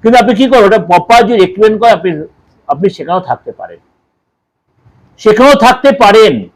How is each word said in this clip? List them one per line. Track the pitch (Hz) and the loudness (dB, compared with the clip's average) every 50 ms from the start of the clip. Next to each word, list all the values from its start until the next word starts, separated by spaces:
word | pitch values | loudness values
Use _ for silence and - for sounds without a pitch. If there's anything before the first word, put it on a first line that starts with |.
| _ | _
কিন্তু | 220 240 247 | 2 2 2
আপনি | 233 214 247 | 2 0 0
কি | 196 262 262 | -2 0 0
করেন? | 262 247 208 | 2 2 2
ওটা | 190 208 226 | 2 0 0
প্রপার | 175 165 175 175 - - 233 240 - | -2 0 -2 -2 0 2 2 2 2
যদি | 196 240 | 0 0
রেক্টিফিকেশন | 214 185 175 - 196 214 220 214 208 | -2 -2 -2 0 0 0 0 0 0
করেন, | 220 233 214 | 0 0 0
আপনি, | 170 165 185 165 151 156 - _ _ _ _ _ _ _ - | 0 -2 -8 -8 -8 -12 -16 _ _ _ _ _ _ _ -10
আপনি | 147 147 180 202 | -8 -4 -4 -6
সেখানেও | 190 - 180 160 175 185 | -6 -6 -10 -8 -8 -8
থাকতে | 185 - 120 - _ - 104 | -6 -8 -10 -10 _ -20 -18
পারেন, | _ 98 87 87 85 _ _ _ _ _ _ _ _ _ _ _ _ _ _ _ _ _ _ _ _ _ _ _ _ _ _ _ | _ -20 -20 -20 _ _ _ _ _ _ _ _ _ _ _ _ _ _ _ _ _ _ _ _ _ _ _ _ _ _ _ _
সেখানেও | _ - 214 214 214 247 277 285 | _ -2 -2 0 2 2 2 2
থাকতে | 277 220 240 - 233 - 277 277 | 2 2 0 0 2 0 -2 0
পারেন। | 277 240 202 202 220 220 202 151 226 - - _ | 2 2 2 4 4 4 2 0 -4 -10 -14 _